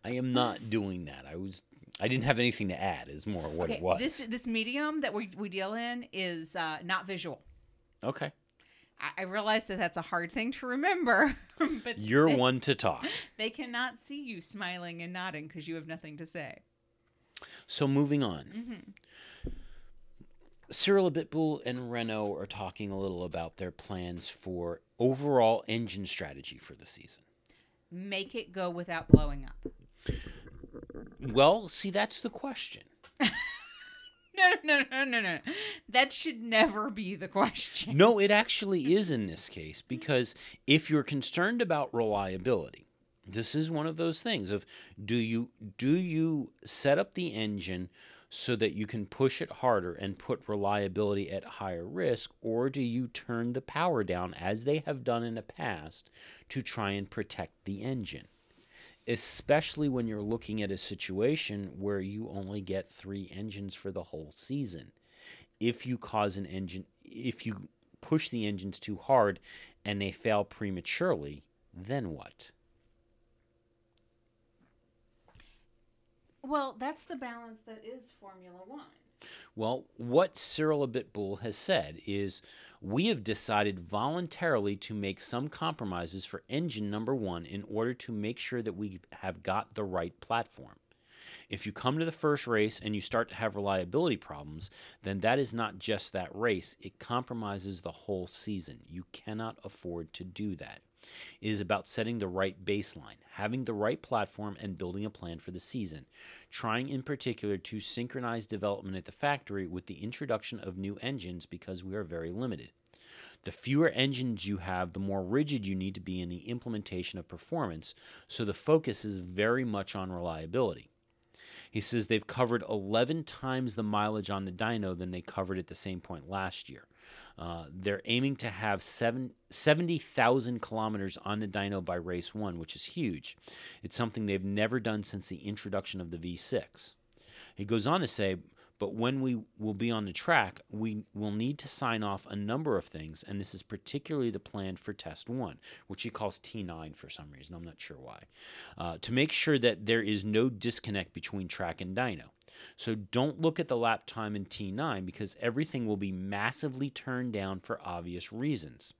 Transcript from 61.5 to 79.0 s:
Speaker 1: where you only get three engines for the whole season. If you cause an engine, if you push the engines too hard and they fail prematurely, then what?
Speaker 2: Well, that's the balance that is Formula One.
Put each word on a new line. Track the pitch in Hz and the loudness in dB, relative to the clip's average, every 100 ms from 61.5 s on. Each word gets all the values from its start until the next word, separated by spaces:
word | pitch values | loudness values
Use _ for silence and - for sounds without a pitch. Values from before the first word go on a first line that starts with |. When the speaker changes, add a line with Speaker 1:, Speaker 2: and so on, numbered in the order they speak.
| 104 98 65 | -4 -6 -4
Speaker 1:
where | 101 101 | -2 0
you | 95 104 113 | -2 -4 -6
only | 98 95 104 | -6 -6 -6
get | 92 95 92 | -2 -2 -4
three | - 95 98 92 95 | -12 -8 -6 -6 -8
engines | 107 104 98 | -8 -6 -8
for | - 98 | -8 -6
the | 92 | -6
whole | 82 78 78 - | -6 -10 -10 -10
season. | - 135 123 85 50 _ _ - - - - _ | -6 -4 -4 -6 -12 _ _ -20 -20 -20 -20 _
If | 117 120 127 | 0 0 -4
you | 123 | -4
cause | - 110 104 98 | -2 2 2 0
an | 92 | -6
engine, | 95 92 92 - _ | -6 -6 -6 -12 _
if | 50 - 127 - | -18 -6 -4 -4
you | 113 98 95 _ _ _ | -4 -6 -10 _ _ _
push | - 156 - | 0 2 2
the | 120 104 | -2 -2
engines | 101 98 90 | -2 -4 -6
too | - 101 | -6 -8
hard | - 135 104 95 - - - _ | 6 8 8 4 -8 -20 -20 _
and | - 101 | -4 0
they | 98 | -2
fail | - 117 104 | 0 2 2
prematurely, | 101 - 104 92 - - 180 113 71 73 - _ _ | 2 -2 -4 -2 -4 0 2 2 -2 -10 -16 _ _
then | - 95 135 104 | -16 -4 -2 -2
what? | 73 57 - - _ _ _ _ _ _ _ _ _ _ _ _ _ _ _ _ _ _ _ _ _ _ _ _ _ _ _ _ - - - _ _ _ _ _ _ _ _ | -6 -10 -18 -20 _ _ _ _ _ _ _ _ _ _ _ _ _ _ _ _ _ _ _ _ _ _ _ _ _ _ _ _ -20 -20 -20 _ _ _ _ _ _ _ _
Speaker 2:
Well, | 262 294 269 226 | 0 2 0 -2
that's | 262 311 | -4 -4
the | - 294 | -8 -8
balance | 254 233 233 220 - | -8 -10 -14 -18 -16
that | 220 214 | -14 -12
is | 254 233 - | -14 -16 -20
Formula | 196 190 180 180 185 | -20 -18 -20 -18 -16
One. | 285 - _ | -16 -16 _